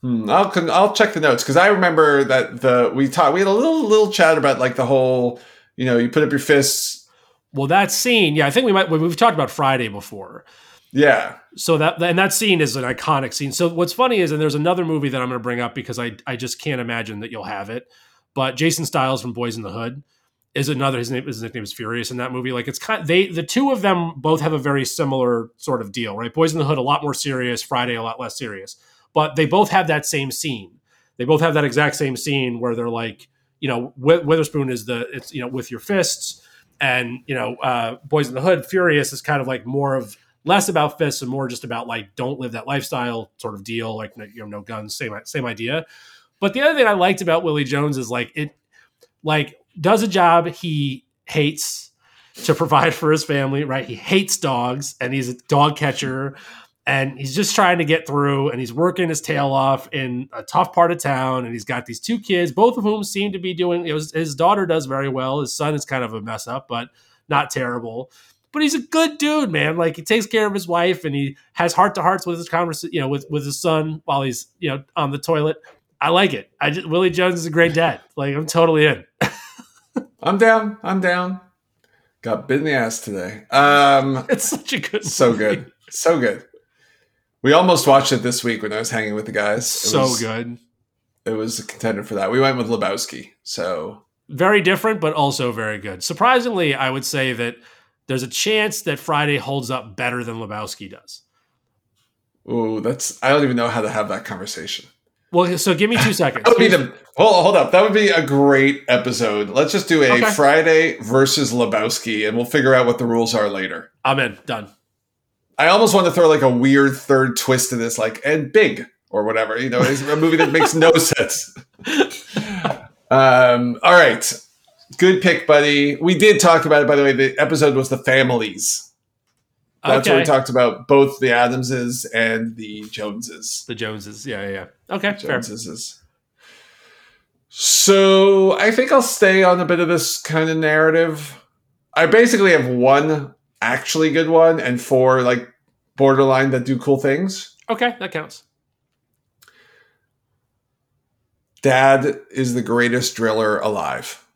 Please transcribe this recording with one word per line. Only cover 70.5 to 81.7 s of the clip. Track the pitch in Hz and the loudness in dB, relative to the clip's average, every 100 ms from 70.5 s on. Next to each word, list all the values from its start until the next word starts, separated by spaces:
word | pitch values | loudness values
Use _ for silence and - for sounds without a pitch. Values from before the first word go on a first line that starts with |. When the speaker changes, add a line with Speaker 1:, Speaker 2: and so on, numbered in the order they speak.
Speaker 2:
his | 202 170 | -4 -4
wife, | 170 175 185 | -2 0 -2
and | 156 | -4
he | 139 139 139 _ | -4 -6 -8 _
has | - 170 | -4 -2
heart-to-hearts | 170 196 202 165 185 | 2 0 2 -2 -2
with | 180 170 | -4 -8
his | 170 | -4
convers-, | 165 175 156 170 | -4 -2 -6 -6
you | 170 | -4
know, | 135 | -4
with, | 139 147 | -4 -6
with | 147 | -8
his | 143 139 | -6 -6
son | 175 160 156 156 | -2 0 -2 -8
while | - 139 | -4 -2
he's, | 135 120 - _ | -2 -8 -12 _
you | 160 | -8
know, | 135 135 | -8 -10
on | - 147 | -6 -4
the | 139 | -6
toilet. | - 160 151 165 _ _ _ _ | -2 0 0 -4 _ _ _ _
I | 147 | 0
like | 170 190 | 2 2
it. | 127 - _ | -2 -10 _
I | 147 | -4
just, | 151 170 | -4 -4
Willie | 165 185 | 0 0
Jones | 165 180 | 2 0
is | 175 165 | 0 -4
a | |
great | 165 170 | 0 2
dad. | 151 165 107 _ | 2 0 -2 _
Like, | - 139 139 | -8 -4 -4
I'm | 156 | -4
totally | 170 165 156 151 | 2 4 4 2
in. | 120 - _ | 0 -8 _
<laughs> | - - - - - _ _ - - _ | -6 -6 -20 -20 -20 _ _ -12 -12 _
Speaker 1:
I'm | - 190 | -4 4
down. | 226 226 214 208 | 6 4 2 -8
I'm | - 190 | -6 -2
down. | 185 180 180 185 _ _ _ | 0 -2 -4 -8 _ _ _